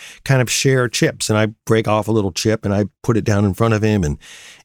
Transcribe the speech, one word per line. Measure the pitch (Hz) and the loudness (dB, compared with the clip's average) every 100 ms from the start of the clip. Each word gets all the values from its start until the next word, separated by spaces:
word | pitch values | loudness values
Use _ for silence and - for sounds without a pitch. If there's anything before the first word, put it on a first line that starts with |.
| - - | -20 -10
kind | - 135 | 0 0
of | 120 | 2
share | - 139 131 123 | 0 0 0 0
chips, | - 151 - - | 0 -2 -2 -2
and | 107 | 0
I | 110 110 - | 0 -4 0
break | 113 107 | 0 2
off | 107 107 | -2 0
a | |
little | 110 98 | 0 -2
chip | - 110 110 | -2 -2 -2
and | 101 | -2
I | 101 101 _ | -2 -2 _
put | - 113 | -2 0
it | |
down | 92 101 | 2 2
in | 104 | 0
front | 90 113 | 0 0
of | 107 | 0
him. | 107 104 | 2 0
And, | 78 71 - - - - | 0 -4 -10 -20 -20 -20